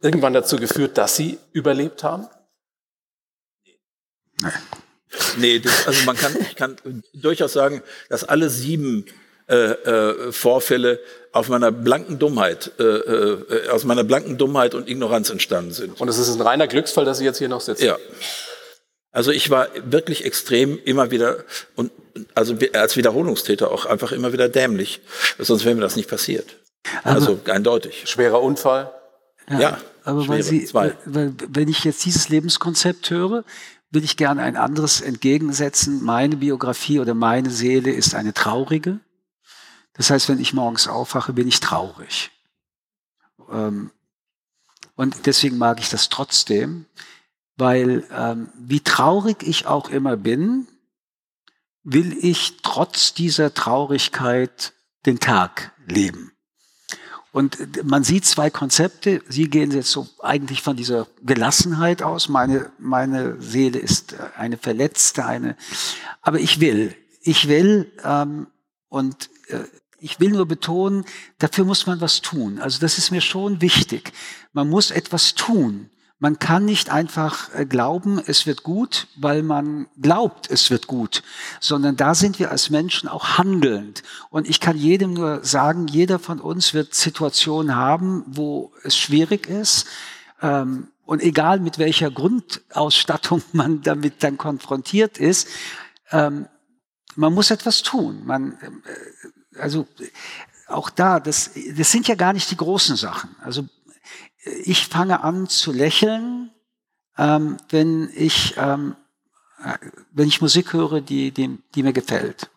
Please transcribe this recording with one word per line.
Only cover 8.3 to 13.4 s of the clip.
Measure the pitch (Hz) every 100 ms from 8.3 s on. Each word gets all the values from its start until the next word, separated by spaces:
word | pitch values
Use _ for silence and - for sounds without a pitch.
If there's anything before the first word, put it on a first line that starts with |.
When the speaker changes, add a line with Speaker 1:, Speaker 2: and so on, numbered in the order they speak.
| 151 160
Speaker 3:
sieben, | 123 131 160 139 113 101 - _ _ _
äh, |
äh, | 123 110 113 - 113 107 107 123
Vorfälle | 117 123 127 127 127 123 120 - - -
auf | 117 117
meiner | 123 120
blanken | 113 117 139 156 147
Dummheit, | 151 131 95 85 - -
äh, |
äh, | 117 107 - 113 104 98